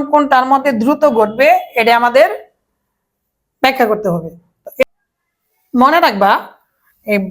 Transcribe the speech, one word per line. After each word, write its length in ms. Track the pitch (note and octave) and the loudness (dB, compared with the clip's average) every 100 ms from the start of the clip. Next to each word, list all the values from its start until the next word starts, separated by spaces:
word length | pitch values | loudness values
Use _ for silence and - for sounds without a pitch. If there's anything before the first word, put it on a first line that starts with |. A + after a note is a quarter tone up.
| C#4+ | 0
কোনটার 340 | D4 C#4+ C4+ B3+ | 0 2 0 2
মধ্যে 180 | C4+ C#4 A#3 | 0 0 -2
দ্রুত 220 | A3+ D4 D4 A3+ | -2 0 0 0
ঘটবে 300 | G#3+ A3 C#4+ F4+ - - | -2 0 2 0 -2 -2
এটা 120 | A3+ A#3 | 0 2
আমাদের 280 | A#3+ B3 F4+ - - _ _ _ _ _ _ _ _ _ _ _ | 2 2 2 0 -14 _ _ _ _ _ _ _ _ _ _ _
ব্যাখ্যা 240 | C4 C4 A3+ | -2 0 -2
করতে 180 | G#3 G#3 | -2 -4
হবে। 160 | E3+ D#3+ - _ _ | -6 -8 -18 _ _
তো 40 | - - | -18 -6
এ-, 100 | C4 _ _ _ _ _ _ _ _ | -6 _ _ _ _ _ _ _ _
মনে 240 | B3+ C4 E4 E4 | 0 2 2 0
রাখবা 260 | G3+ G3 C4+ - - _ _ _ _ - | 0 0 0 -4 -18 _ _ _ _ -6
এই 120 | G#3 F#3+ | -4 -2